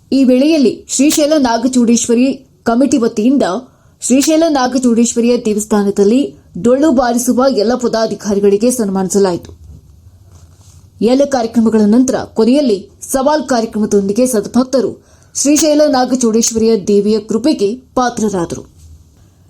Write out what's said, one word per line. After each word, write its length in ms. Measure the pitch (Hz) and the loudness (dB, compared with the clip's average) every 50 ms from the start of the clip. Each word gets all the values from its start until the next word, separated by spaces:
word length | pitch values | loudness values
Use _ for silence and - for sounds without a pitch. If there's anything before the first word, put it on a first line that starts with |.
| _ _ - | _ _ 0
ಈ 120 | 269 269 | 2 2
ವೇಳೆಯಲ್ಲಿ 600 | 240 254 254 277 311 330 302 254 202 - - - - | 4 4 4 4 2 2 2 2 0 0 -2 -8 -6
ಶ್ರೀಶೈಲ 440 | - - 269 302 - - 294 285 311 311 | -2 0 2 2 2 2 0 0 2 2
ನಾಗಚೂಡೇಶ್ವರಿ 1080 | 262 233 226 233 233 262 254 247 240 220 240 226 - - 233 233 254 269 254 - - _ _ _ _ | 2 0 0 -2 -2 -2 0 0 2 2 2 0 0 0 0 0 0 0 -2 -6 -10 _ _ _ _
ಕಮಿಟಿ 360 | - 233 240 285 254 302 269 | -2 0 2 2 2 2 0
ವತಿಯಿಂದ 440 | 233 226 - 214 208 254 285 254 214 170 185 254 - - _ _ _ _ _ _ | 0 -2 -2 0 0 2 2 2 0 -2 -2 -6 -8 -12 _ _ _ _ _ _
ಶ್ರೀಶೈಲ 420 | - - 247 277 269 311 311 311 330 330 | -4 0 0 2 2 2 2 2 2 2
ನಾಗಚೂಡೇಶ್ವರಿಯ 920 | 294 269 247 247 220 269 262 247 233 226 233 226 - 240 226 240 240 233 | 0 0 -2 -2 -2 -2 0 2 2 2 2 0 0 0 0 0 0 0
ದೇವಸ್ಥಾನದಲ್ಲಿ 960 | 240 220 208 214 208 - 214 208 202 202 196 202 202 202 233 269 285 403 - - - - - 180 | -2 -2 -4 -4 -2 -2 0 0 0 0 0 2 2 2 2 0 0 -4 -8 -14 -20 -18 -12 -4
ಡೊಳ್ಳು 320 | 170 233 254 269 302 320 | 0 0 2 2 2 2
ಬಾರಿಸುವ 540 | 262 247 254 240 240 240 - - - 240 262 277 | 2 2 0 0 -2 -2 -2 -2 0 0 0 0
ಎಲ್ಲ 260 | 254 202 196 220 247 | 0 0 0 -2 -2
ಪದಾಧಿಕಾರಿಗಳಿಗೆ 960 | 254 247 226 226 220 226 - 202 - - 202 202 202 202 202 196 202 220 254 | -2 -2 -2 -2 -2 -2 -4 -4 -6 -6 -4 -2 0 2 2 2 2 2 0
ಸನ್ಮಾನಿಸಲಾಯಿತು. 800 | 247 240 214 196 190 190 190 180 - 202 196 185 175 165 - - - - - - - - - - - _ _ - - - _ - - - - - - - - - - - - - _ - 196 | 0 -2 -2 -4 -4 -4 -4 -2 0 0 0 0 -2 -4 -8 -12 -20 -20 -20 -20 -20 -20 -20 -20 -20 _ _ -20 -20 -20 _ -20 -20 -20 -20 -20 -20 -20 -20 -20 -20 -20 -20 -20 _ -4 0
ಎಲ್ಲ 220 | 226 254 269 285 | 0 2 2 2
ಕಾರ್ಯಕ್ರಮಗಳ 560 | 277 277 247 226 226 - 233 220 226 220 220 214 | 0 -2 -4 -4 -2 -2 0 0 2 2 2 2
ನಂತರ 300 | 208 214 254 262 262 208 175 - - - | 4 4 4 2 2 0 -4 -6 -6 -4
ಕೊನೆಯಲ್ಲಿ 560 | - 226 226 262 294 294 240 202 180 - - - _ - - - | -2 0 2 2 2 2 0 -2 -2 -4 -10 -20 _ -10 -6 -4
ಸವಾಲ್ 320 | 269 262 285 311 302 - | -2 0 0 0 -2 -2
ಕಾರ್ಯಕ್ರಮದೊಂದಿಗೆ 840 | - 262 233 220 220 - 208 214 208 208 202 196 196 202 233 254 | -2 -2 -2 -2 -4 -4 -4 -2 0 0 0 0 0 0 0 0
ಸದ್ಭಕ್ತರು 920 | 254 247 208 196 196 - 240 262 254 - 254 196 202 - - _ _ - _ _ _ - - | 0 0 -2 -4 -2 -2 -2 0 0 0 -2 -2 -2 -6 -10 _ _ -20 _ _ _ -8 -4
ಶ್ರೀಶೈಲ 400 | - 277 302 302 320 302 294 294 302 | -2 0 0 2 2 2 2 2 2
ನಾಗಚೂಡೇಶ್ವರಿಯ 920 | 294 269 254 254 254 262 254 247 226 208 233 226 - 226 220 220 226 226 | 2 2 0 0 0 -2 0 0 0 0 0 0 -2 -2 0 0 0 0
ದೇವಿಯ 440 | 214 165 - 202 202 196 208 220 214 | 0 0 0 0 2 2 2 0 -2
ಕೃಪೆಗೆ 540 | 208 - 202 226 226 311 302 - 202 196 233 | -2 -4 -4 -2 0 0 0 0 -2 -4 -4
ಪಾತ್ರರಾದರು. 920 | 254 - _ _ 262 247 240 240 - 214 214 - 185 170 - - - - - - - - - - - - _ _ _ _ _ _ _ _ _ | -6 -12 _ _ -4 -4 -2 -2 -4 -4 -4 -2 -4 -4 -6 -8 -12 -14 -18 -20 -20 -20 -20 -20 -20 -20 _ _ _ _ _ _ _ _ _